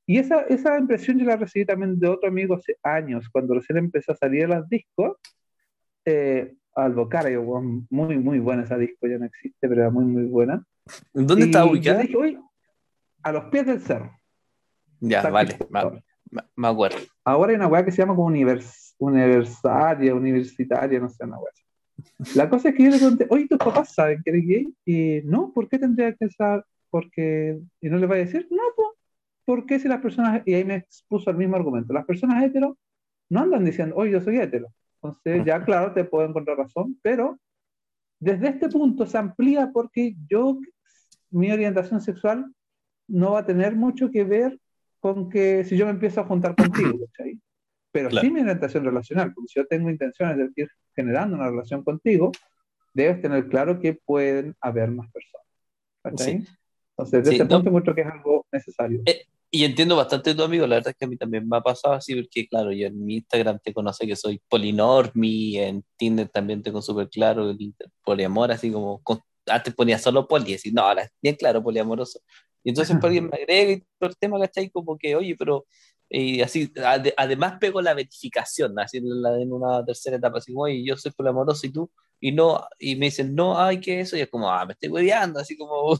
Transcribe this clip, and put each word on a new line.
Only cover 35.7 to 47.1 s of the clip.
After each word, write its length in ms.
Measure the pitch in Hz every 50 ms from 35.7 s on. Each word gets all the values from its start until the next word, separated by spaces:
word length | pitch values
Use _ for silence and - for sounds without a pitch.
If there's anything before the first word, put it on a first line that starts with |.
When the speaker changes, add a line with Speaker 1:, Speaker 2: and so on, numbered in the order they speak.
| 196 175 185 202
Speaker 1:
te 120 | 185 190 175
puedo 240 | 180 - 156 156 156
encontrar 280 | 156 156 147 147 147 139
razón, 400 | 135 131 _ 170 190 262 269 -
pero 360 | _ 214 254 240 247 294 269 - _ _ _ _ _ _ _ _ _ _ _ _ _ _ _ _
desde 280 | 156 185 196 180 226 294
este 200 | 269 269 349 -
punto 380 | - 294 302 262 240 262 220
se 120 | - - 220
amplía 520 | 208 190 - - 240 269 285 285 269 269
porque 440 | 269 233 233 240 _ 240 240 233 202 165 151 147
yo, 300 | 196 220 247 269 269 269 269 - _ _ _ _ _ _ _ _ _ _ _ _
mi 200 | 185 175 180 202
orientación 480 | 214 214 208 208 190 190 180 185 233 208
sexual 520 | - - 175 - - 208 220 247 269 269 _ _ _ _ _ _ _ _ _ _ _ -
no 240 | 202 180 180 196
va 80 | 208 214
a 60 | 208
tener 300 | 196 180 180 190 208 220
mucho 340 | 220 240 254 247 254 262 247
que 140 | 262 214 196
ver 340 | 185 208 220 247 262 262 - _ _ _ _ _ _ _ _ - 196 196
con 160 | 196 185 180
que 320 | 185 202 196 190 190 190 185
si 120 | 185 190
yo 80 | 180 208
me 80 | 208
empiezo 280 | 202 180 214 208 - 220
a 40 | 190
juntar 320 | 180 190 180 180 175 170
contigo, 420 | 220 202 175 196 208 190 131 117 - -
Speaker 2:
<clears throat> 80 | -